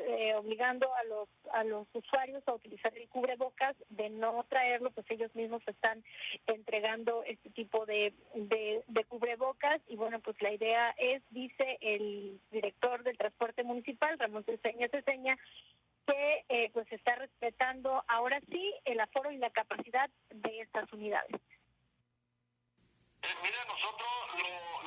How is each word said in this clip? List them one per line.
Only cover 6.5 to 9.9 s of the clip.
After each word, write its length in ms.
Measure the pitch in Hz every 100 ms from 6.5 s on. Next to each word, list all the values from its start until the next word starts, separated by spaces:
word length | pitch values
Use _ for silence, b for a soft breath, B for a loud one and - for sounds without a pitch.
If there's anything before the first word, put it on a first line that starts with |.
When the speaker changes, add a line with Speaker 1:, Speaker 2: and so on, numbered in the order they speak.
| 220 220 214 220 226 233 233
Speaker 1:
este 240 | 240 220 220
tipo 380 | 220 208 220 214
de, 260 | 208 208 - -
de, 500 | 233 208 220 214 214 -
de 180 | 226 220
cubrebocas. 760 | 240 233 233 262 262 285 302
Y 80 | -